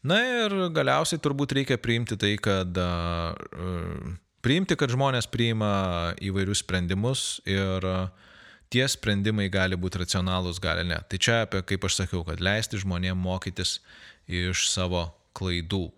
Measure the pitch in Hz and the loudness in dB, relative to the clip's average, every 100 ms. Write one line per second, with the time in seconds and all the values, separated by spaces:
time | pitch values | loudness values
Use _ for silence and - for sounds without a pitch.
0 | 135 196 247 240 220 196 180 156 135 139 | 2 2 2 0 0 0 0 2 2 2
1 | 160 160 147 139 143 135 135 123 - 117 | 2 0 0 0 2 0 2 0 2 0
2 | 117 104 104 104 - 98 90 87 90 87 | 0 0 0 2 2 2 2 0 0 0
3 | 85 85 85 - - - 90 87 87 82 | -2 -2 -4 -6 -12 -8 -6 -4 -6 -8
4 | - 87 _ _ 120 156 190 160 139 123 | -8 -10 _ _ 2 2 2 2 2 2
5 | 139 127 - 113 117 113 104 101 95 87 | 2 2 -2 0 2 2 2 2 2 0
6 | 85 - 98 95 95 101 - 92 87 95 | -2 -2 -2 0 0 0 0 -2 0 0
7 | 117 131 - - - 98 95 92 92 92 | 0 0 -4 -6 -2 0 2 0 0 0
8 | 92 - - - - - _ 123 135 - | -2 -8 -20 -20 -20 -20 _ 0 2 0
9 | - 101 101 107 98 95 92 92 92 90 | 0 2 2 0 0 2 2 2 -2 -2
10 | 87 95 90 92 90 87 90 85 87 80 | -2 0 2 0 -2 -2 -2 0 0 -2
11 | - 95 - 117 110 98 90 95 92 - | -4 0 2 2 2 -2 -2 -2 0 0
12 | 92 92 82 80 90 104 110 104 95 87 | 0 -2 -4 -2 0 0 0 -4 -2 -2
13 | 92 92 92 92 - 90 90 - - - | -2 -2 -2 -2 -6 -4 -4 -4 -10 -20
14 | - - - 90 90 90 - - 92 90 | -20 -20 -4 -2 0 0 0 0 0 0
15 | 82 - _ - 92 87 82 98 85 | -2 -8 _ -6 -2 -2 -2 -2 -2